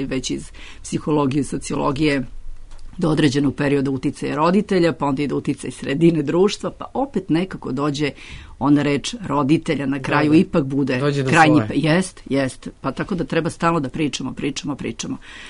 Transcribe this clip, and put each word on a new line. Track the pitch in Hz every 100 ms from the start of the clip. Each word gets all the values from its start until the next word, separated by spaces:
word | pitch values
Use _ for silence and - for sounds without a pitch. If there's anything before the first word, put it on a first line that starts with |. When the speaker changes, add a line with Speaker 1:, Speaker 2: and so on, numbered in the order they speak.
Speaker 1:
već | 135 131 131
iz | 139 - - - -
psihologije, | - 160 165 147 139 143
sociologije, | 127 139 - 139 147 135 151 139 127 - - - - - - -
do | 165
određenog | 156 151 143 143
perioda | - 143 143 135
uticaj | 131 143 - 135
roditelja, | 139 165 196 214 185 170
pa | - 143
onda | 143
ide | 147
uticaj | 143 147 131 -
sredine, | - - 147 165 160
društva, | 143 170 208 - 180
pa | - -
opet | 240 277 190 -
nekako | 160 185 - 131
dođe | 131 147 143 143 - - - - -
ona | 139 147
reč | 143 143 - 240
roditelja, | 175 143 135 160 - 139 139
na | 139
Speaker 2:
Da, |
Speaker 1:
kraju | 127 147 151
Speaker 2:
da. | 160
Speaker 1:
ipak | - 175
bude | 135 135 131 127
Speaker 2:
Dođe | 143 143
do | 131
Speaker 1:
krajnji | 160 156 151
Speaker 2:
svoje. | 107
Speaker 1:
pe-, | 139
jest, | 151 175 185 - -
jest, | 135 131 - - -
pa | 135
tako | 127 -
da | 180
treba | 143 160 160
stalno | - 170 165
da | 127
pričamo, | - 147 - 131
pričamo, | 117 143 - 151 135
pričamo. | 113 113 - 269 - - -